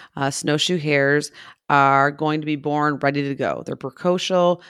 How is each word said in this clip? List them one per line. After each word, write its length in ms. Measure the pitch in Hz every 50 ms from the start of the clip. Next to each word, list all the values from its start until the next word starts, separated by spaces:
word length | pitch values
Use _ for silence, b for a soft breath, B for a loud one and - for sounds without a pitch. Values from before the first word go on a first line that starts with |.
| B B B
uh, 160 | 143 139 139
snowshoe 460 | - - - 156 147 151 - - 180 170
hares 540 | 147 151 147 139 139 139 143 147 147 - B B B B B B _ -
are 400 | 143 143 139 135 139 135 139 147
going 300 | 143 147 156 151 151 156
to 60 | 151
be 100 | 151 151
born 440 | 143 143 147 147 151 147 151 143 131
ready 240 | 143 139 139 143 139
to 120 | 139 139
go. 280 | 131 131 87 69 64 65
They're 100 | - 123
precocial. 840 | - - 135 - - - 180 180 180 - - 185 180 175 175 175 175 B